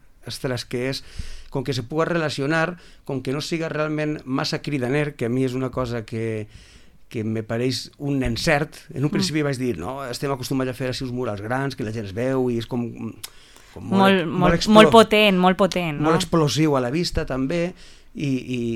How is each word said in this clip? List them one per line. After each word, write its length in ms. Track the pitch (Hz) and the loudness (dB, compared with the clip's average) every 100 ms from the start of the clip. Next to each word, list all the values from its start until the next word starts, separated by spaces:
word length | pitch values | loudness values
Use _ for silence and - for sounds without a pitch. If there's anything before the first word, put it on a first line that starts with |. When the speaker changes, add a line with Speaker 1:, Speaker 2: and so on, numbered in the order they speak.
| - - - | -18 -20 -14
Speaker 1:
ostres, 400 | - 135 123 - | -6 -4 -4 -6
què 200 | 123 127 | -4 -4
és?", 100 | 139 - - - - - | -6 -10 -10 -10 -10 -8
com 140 | 139 | -6
que 80 | 127 | -4
se 100 | 131 123 | -6 -4
puga 160 | 156 | -2
relacionar, 720 | 160 170 156 - 135 160 160 175 - - - | 0 0 -2 -2 0 0 0 -4 -18 -16 -8
com 160 | 135 | -6
que 100 | 127 | -4
no 80 | 143 | -6
siga 280 | 147 165 160 | -4 -6 -4
realment 460 | 151 156 151 151 151 127 | -4 -2 -2 -4 -4 -6
massa 340 | 135 151 151 | -4 -4 -4
cridaner, 540 | - 143 120 147 147 - | -4 -4 0 0 -2 -4
que 80 | 117 | -2
a 60 | |
mi 120 | 127 131 | 0 -2
és 80 | 127 | -2
una 140 | 131 | -4
cosa 340 | 127 123 117 | -4 -4 -6
que, 440 | 110 113 113 110 107 - - - - - - | -6 -6 -4 -6 -8 -16 -20 -20 -20 -20 -10
que 140 | 117 | -6
me 180 | 107 110 107 | -4 -4 -4
pareix 460 | 117 131 123 - - | -2 -2 -2 -8 -8
un 220 | 143 139 127 | -4 -2 -2
encert. 500 | 117 170 143 156 - - | -2 0 0 -2 -8 -12
En 120 | 131 | -4
un 40 | 147 | -2
Speaker 2:
Mm. 60 | |
Speaker 1:
principi 280 | 196 185 151 | 0 0 0
vaig 140 | 143 127 | -2 -2
dir, 220 | 127 80 | -4 -4
"No, 260 | 87 139 | -6 -8
estem 260 | 135 117 143 | -8 -6 -4
acostumats 400 | 135 123 135 127 | -4 -2 -2 -2
a 40 | |
fer 140 | 120 127 | -4 -6
així 120 | 123 | -4
uns 80 | 131 123 | -6 -4
murals 240 | 120 104 | -4 -6
grans, 340 | 107 131 139 | -4 -2 -4
que 100 | 131 107 | -4 -6
la 60 | |
gent 120 | 113 | -6
es 80 | 101 | -6
veu 380 | 92 127 135 127 | -4 -2 0 0
i 80 | 117 | -2
és 80 | 113 | -2
com, 160 | 123 117 117 113 - - - - - - | -4 -4 -8 -12 -12 -18 -20 -20 -20 -20
com 120 | - | -14
molt, 120 | - 190 | 0 4
Speaker 2:
Molt, 300 | 196 190 165 | 6 4 2
Speaker 1:
molt 120 | - | 2
Speaker 2:
molt, 140 | 180 | 2
Speaker 1:
explo-, 200 | 170 214 | 4 8
Speaker 2:
molt 160 | 214 214 | 10 12
potent, 460 | 226 214 214 214 185 | 10 8 6 6 6
molt 180 | 180 185 | 4 4
potent, 400 | 190 180 165 143 | 2 0 -4 0
no? 100 | 156 | 2
Speaker 1:
molt 60 | 165 | 2
explosiu 560 | - 165 147 127 156 139 | 2 2 2 4 2 2
a 40 | |
la 60 | 120 | 0
vista, 340 | 156 170 - | -2 -2 -4
també." 480 | 156 131 135 170 175 - - - - 220 | -4 -4 -2 -2 -4 -6 -20 -20 -16 -6
I, 120 | 143 | -2
i, 260 | 131 - 123 117 | -2 -4 -4 -2